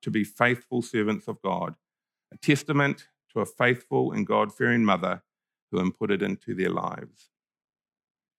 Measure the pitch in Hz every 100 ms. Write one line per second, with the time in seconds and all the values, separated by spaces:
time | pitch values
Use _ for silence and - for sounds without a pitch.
0 | - 110 104 - 123 123 - 123 117 113
1 | 104 104 - 101 98 90 90 - _ _
2 | _ _ _ - - 143 - 143 139 139
3 | - _ _ 113 101 - 123 123 - 131
4 | 127 110 104 107 107 - 123 120 107 92
5 | 90 90 - _ _ _ _ 92 90 -
6 | 107 98 98 98 - 92 92 87 90 -
7 | - _ _ _ _ _ _ _ _ _
8 | _ _ _